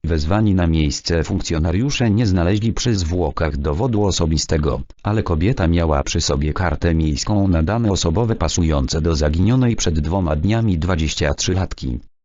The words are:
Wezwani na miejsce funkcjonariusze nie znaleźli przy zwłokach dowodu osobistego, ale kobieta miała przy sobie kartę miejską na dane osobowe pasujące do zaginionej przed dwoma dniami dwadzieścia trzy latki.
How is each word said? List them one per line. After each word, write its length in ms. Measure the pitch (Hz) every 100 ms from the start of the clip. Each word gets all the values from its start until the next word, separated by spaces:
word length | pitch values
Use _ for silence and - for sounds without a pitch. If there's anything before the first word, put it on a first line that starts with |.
Wezwani 520 | 78 80 73 101 110 92
na 120 | 85
miejsce 560 | 80 76 - - 82
funkcjonariusze 840 | 78 85 - 80 82 87 139 - 117
nie 160 | 104 113
znaleźli 480 | 92 85 104 113
przy 220 | - 127 104
zwłokach 640 | 82 90 78 - 80 71
dowodu 460 | 76 76 127 107
osobistego, 800 | 104 - 82 80 - 80 69 60 - -
ale 200 | 101 107
kobieta 440 | 101 82 92 131 85
miała 360 | 85 82 71
przy 180 | - 85
sobie 320 | - 69 76
kartę 420 | 71 87 73 87 80
miejską 520 | 78 73 - 104 98
na 160 | 82
dane 280 | 78 113 110
osobowe 440 | 92 85 82 117 113
pasujące 640 | 78 - 82 73 64 80
do 140 | 80 80
zaginionej 600 | 76 80 95 127 123 110
przed 240 | 92 78
dwoma 360 | 76 98 90 76
dniami 420 | 95 113 113 87
dwadzieścia 560 | 82 87 76 - 73
trzy 200 | 71 -
latki. 460 | 92 92 - 65 58 - _